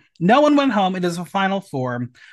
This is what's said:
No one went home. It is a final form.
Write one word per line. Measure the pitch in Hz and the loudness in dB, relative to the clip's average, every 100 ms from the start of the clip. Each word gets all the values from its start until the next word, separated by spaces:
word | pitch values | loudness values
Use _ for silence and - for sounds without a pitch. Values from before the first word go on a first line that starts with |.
| _ _ | _ _
No | 175 262 | 2 4
one | 294 285 | 4 4
went | 277 | 2
home. | 208 185 185 | 0 -2 -2
It | |
is | 180 170 | -4 -6
a | |
final | 165 196 190 196 | -6 -4 -2 -4
form. | - 139 127 120 120 - - | -6 -6 -6 -6 -8 -12 -20